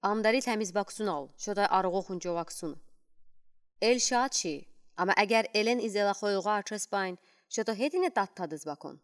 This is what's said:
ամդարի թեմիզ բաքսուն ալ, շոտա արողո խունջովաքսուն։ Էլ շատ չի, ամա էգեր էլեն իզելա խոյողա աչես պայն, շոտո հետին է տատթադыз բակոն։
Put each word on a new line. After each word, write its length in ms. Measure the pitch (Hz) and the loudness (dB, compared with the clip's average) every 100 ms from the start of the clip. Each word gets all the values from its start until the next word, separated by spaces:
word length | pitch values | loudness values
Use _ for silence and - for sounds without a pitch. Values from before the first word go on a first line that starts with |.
ամդարի 380 | 202 214 220 247 254 | 2 2 4 4 2
թեմիզ 260 | 214 208 185 | -2 0 -2
բաքսուն 340 | 196 - 214 | -2 -4 -4
ալ, 160 | 151 139 - | -4 -6 -10
շոտա 300 | - 202 202 190 | -6 2 4 4
արողո 260 | 185 185 185 | 2 0 -4
խունջովաքսուն։ 720 | 185 175 170 160 - 160 139 - - _ - - - - - _ _ | -6 -4 -4 -4 -8 -8 -10 -16 -20 _ -20 -20 -20 -20 -20 _ _
Էլ 180 | 220 247 | 2 2
շատ 400 | - 247 262 - | 2 2 2 0
չի, 160 | 175 143 - - - - | -4 -6 -10 -20 -18 -2
ամա 200 | 180 - | 2 4
էգեր 320 | 202 226 220 208 | 4 4 2 0
էլեն 240 | 214 247 | 2 0
իզելա 320 | 220 202 202 196 | 0 0 0 0
խոյողա 400 | 208 196 190 208 | 0 0 0 -2
աչես 320 | 196 214 - | -2 -8 -4
պայն, 320 | 202 190 180 _ _ _ | -2 -2 -6 _ _ _
շոտո 240 | - 220 208 | -4 -2 0
հետին 320 | 277 359 359 | 0 2 0
է 40 | 247 | 0
տատթադыз 500 | 196 - 170 151 156 | -2 -4 -8 -6 -8
բակոն։ 260 | 143 151 156 | -8 -10 -16